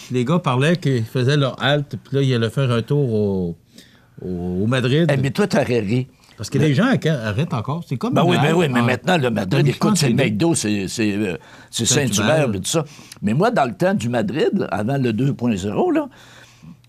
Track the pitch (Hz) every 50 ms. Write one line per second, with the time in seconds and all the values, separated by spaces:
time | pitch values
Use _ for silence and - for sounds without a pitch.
0 | - - 123 127 123 117 165 180 180 143 123 123 135 156 180 175 - 143 131 120
1 | 110 - - 131 123 123 147 151 139 127 - - 104 131 143 147 143 - - 95
2 | - - 131 135 139 131 127 117 113 110 - 143 139 123 120 117 107 - 143 147
3 | 143 123 110 107 104 101 98 95 90 87 85 - _ _ - - - - _ -
4 | _ _ _ - - 90 90 87 87 90 90 92 101 113 131 160 214 127 127 151
5 | 170 156 151 135 131 139 - - 208 196 - - 135 98 123 120 107 95 117 127
6 | 127 - - _ _ - - - 110 - - 139 147 156 139 123 185 - 226 143
7 | - 151 160 131 110 110 101 107 151 - - 120 107 - 143 170 165 - 147 117
8 | - 233 - - - 139 - - 135 147 165 170 175 143 123 123 117 117 127 120
9 | - - 185 170 131 123 113 104 104 87 - 135 139 143 117 - - 208 214 170
10 | 147 135 117 123 131 120 107 101 160 170 165 - - 107 104 101 95 87 - -
11 | 110 104 98 101 107 98 82 - - - - - - - - - 120 98 - 151
12 | 143 123 101 98 107 - 156 160 147 123 104 95 90 - - 165 147 143 - -
13 | - - - - - 101 107 139 190 240 254 - 143 123 104 - 170 185 196 -
14 | - 120 123 120 107 - 107 151 466 392 - 190 127 - - 98 107 110 143 139
15 | 127 123 110 104 131 139 120 - 117 120 110 92 87 104 101 - 339 359 311 320
16 | 294 254 - - - - - - - - - - - 160 175 - _